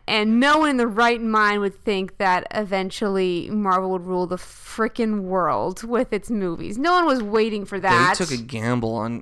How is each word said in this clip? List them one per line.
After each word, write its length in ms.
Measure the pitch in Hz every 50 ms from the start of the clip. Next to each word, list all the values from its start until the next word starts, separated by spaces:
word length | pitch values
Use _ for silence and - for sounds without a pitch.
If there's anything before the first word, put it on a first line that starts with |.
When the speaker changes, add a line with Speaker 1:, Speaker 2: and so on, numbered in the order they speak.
| -
Speaker 1:
and 320 | - 220 214 214 220 226 240
no 180 | 269 285 302
one 140 | 311 311 294
in 60 | 269
the 100 | 247 233
right 340 | 233 196 220 240 233 240 226
mind 400 | 226 220 220 214 208 208 208 208
would 180 | 202 196 190 -
think 380 | - 220 202 190 196 185 -
that 300 | - 202 185 185 180 - -
eventually 1040 | - 214 208 180 196 190 185 190 - - 220 196 190 190 185 185 175 170 - -
Marvel 400 | 214 214 208 190 180 185 190 185
would 160 | 185 180 175
rule 180 | 185 185 180 180
the 120 | 170 185
frickin' 840 | 180 - - - - - - - 233 220 - - - 226 220 214 202
world 640 | 185 185 190 185 170 151 127 104 113 175 190 - 226
with 280 | 226 240 220 254 -
its 200 | 220 196 - -
movies. 480 | 240 202 190 175 170 - 165 185 208 240
No 140 | 294 349 359
one 120 | 359 339
was 160 | 302 262 254
waiting 440 | 214 202 214 220 220 226 214 208 190
for 140 | - 202 190
that. 360 | 180 190 180 170 175 185 202
Speaker 2:
They 80 | - 185
took 80 | 151 131
a 80 | 120
gamble 540 | 113 127 127 110 110 120 123 120 113 113 113
on 260 | 113 107 117 117 -